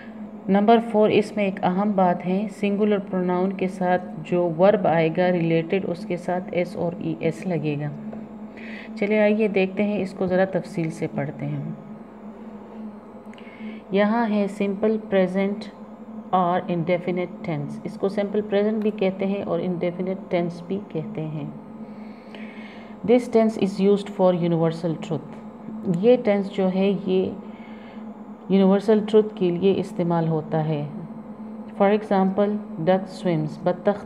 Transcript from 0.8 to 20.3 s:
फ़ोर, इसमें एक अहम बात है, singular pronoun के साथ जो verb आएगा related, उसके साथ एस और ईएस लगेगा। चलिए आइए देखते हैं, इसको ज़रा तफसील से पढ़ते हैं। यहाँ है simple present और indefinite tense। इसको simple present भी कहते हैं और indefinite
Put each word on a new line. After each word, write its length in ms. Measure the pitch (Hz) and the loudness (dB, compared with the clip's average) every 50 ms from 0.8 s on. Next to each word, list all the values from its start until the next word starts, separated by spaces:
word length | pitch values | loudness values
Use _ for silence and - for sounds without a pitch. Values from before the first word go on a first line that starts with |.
फ़ोर, 300 | 226 - - 214 214 208 | 6 2 4 4 6 6
इसमें 360 | - - 208 - - 214 202 | 6 4 4 2 0 0 0
एक 140 | 196 190 190 | 0 0 0
अहम 320 | 190 180 180 185 208 214 208 | 0 0 2 2 0 2 4
बात 320 | 190 190 180 180 - - | 4 4 4 4 0 0
है, 240 | 180 185 190 214 214 | -2 0 0 -2 -4
singular 500 | 196 - - 202 202 202 214 208 208 196 | -4 -2 -2 0 2 2 2 2 2 0
pronoun 540 | 196 - - 185 180 180 180 180 185 196 196 | 0 -2 -2 -2 0 0 2 2 0 0 0
के 160 | - 190 185 | 0 -2 -2
साथ 300 | 190 - 185 180 180 180 | -2 0 2 2 2 2
जो 460 | 180 - - 165 156 - 175 175 175 | 0 -4 -10 -10 -4 0 0 2 2
verb 420 | 175 160 156 180 196 208 208 190 | 2 2 4 6 6 6 6 4
आएगा 420 | 156 156 165 160 165 160 175 180 180 | 4 4 4 4 2 2 2 2 2
related, 560 | 180 175 165 165 165 165 165 165 - 196 190 | 2 2 2 4 2 2 2 2 -2 -2 0
उसके 320 | - 175 170 - - 180 | -2 -6 -6 -4 -6 -6
साथ 240 | 170 - - 180 180 185 - - | -4 -2 -2 -4 -4 -4 -2 -2
एस 220 | 175 175 175 - | -2 -2 -2 -2
और 220 | - 175 170 170 - - | -4 -4 -4 -4 -4 -4
ईएस 440 | 160 156 - - 165 156 - - | -4 -4 0 -2 -2 -2 -2 -4
लगेगा। 440 | 190 175 156 147 156 147 143 151 147 143 - - - - - - - - - - - - - - - - - - - - - | -2 -2 0 0 -2 -2 -2 -4 -6 -6 -8 -10 -10 -10 -10 -12 -12 -14 -14 -14 -14 -14 -14 -14 -14 -14 -14 -14 -12 -4 -4
चलिए 200 | 208 202 214 214 | 0 2 4 4
आइए 300 | 208 208 208 208 220 208 | 4 4 4 4 2 2
देखते 340 | 196 190 190 190 190 190 208 | 2 2 0 0 0 -2 0
हैं, 180 | 202 208 196 | 0 0 -2
इसको 260 | 185 190 - - 190 | -2 -4 -4 -4 -2
ज़रा 180 | 180 185 180 190 | 0 2 2 2
तफसील 460 | 190 190 180 165 - - - 165 160 | 2 0 -4 -4 -4 -4 -4 -2 -2
से 160 | 160 - 160 | -2 -4 -6
पढ़ते 400 | 151 - 143 143 147 151 - 147 | -4 -4 -4 -4 -4 -6 -8 -6
हैं। 320 | 143 147 143 147 160 - - - - - - - - - - - - - - - 220 214 214 - 214 214 220 214 214 208 214 - - - 214 - 214 220 - 220 220 - - 220 214 214 214 - - 190 | -6 -6 -6 -6 -8 -10 -10 -12 -16 -16 -16 -16 -18 -18 -18 -16 -16 -16 -16 -16 -16 -16 -16 -16 -16 -14 -14 -12 -12 -14 -14 -18 -18 -20 -18 -18 -18 -18 -16 -18 -18 -16 -12 -12 -10 -12 -12 -10 -2 2
यहाँ 320 | 196 208 208 220 233 240 | 2 4 4 4 2 2
है 220 | 214 208 208 202 196 | 2 2 2 2 0
simple 480 | 202 - 202 202 196 196 220 220 220 | 0 -2 -2 -2 0 0 2 2 2
present 680 | 214 214 - - 190 185 180 180 196 196 202 202 - - - - - - - - - - - - - - - - | 0 -2 2 4 4 4 4 2 0 0 0 -2 -4 -8 -12 -14 -16 -18 -18 -16 -18 -16 -14 -14 -14 -8 0 2
और 360 | 185 180 175 180 180 180 - | 2 4 4 2 0 0 -2
indefinite 600 | 175 175 160 165 180 170 175 185 175 180 180 175 - - - | -2 -2 0 0 0 0 0 -2 -2 -2 -4 -6 -8 -10 -6
tense। 360 | - 165 147 147 139 - - - | -6 -4 -4 -4 -6 -8 -10 -10
इसको 220 | - - - - 196 | -10 -6 -2 -2 -2
simple 320 | 196 - 202 202 196 214 | 0 0 -4 0 -2 -2
present 420 | 208 208 - 202 208 214 220 220 208 | -2 0 0 2 2 2 0 0 0
भी 80 | 214 | -2
कहते 340 | 208 - 190 185 190 190 190 | 0 2 0 0 0 0 -2
हैं 200 | 196 196 202 - | -2 -2 -2 -2
और 160 | - 170 170 | -2 -2 -2
indefinite 580 | 175 185 180 170 180 175 170 180 185 180 190 190 - - | 0 -2 -2 -2 -2 -2 -2 -2 -4 -4 -4 -6 -6 -2